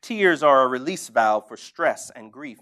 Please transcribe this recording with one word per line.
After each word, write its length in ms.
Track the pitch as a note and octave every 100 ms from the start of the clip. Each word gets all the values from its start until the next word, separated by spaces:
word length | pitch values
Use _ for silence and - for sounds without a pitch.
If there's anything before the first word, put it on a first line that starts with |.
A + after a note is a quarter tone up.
Tears 400 | - A3 F#3+ D#3
are 200 | D3 C3+
a 60 | C3
release 400 | B2+ C#3 F#3 -
valve 400 | A#2 A2 G#2+ G#2
for 80 | A2+
stress 540 | - - D#3+ A2 -
and 180 | B2 A2
grief 260 | A2+ D3 A2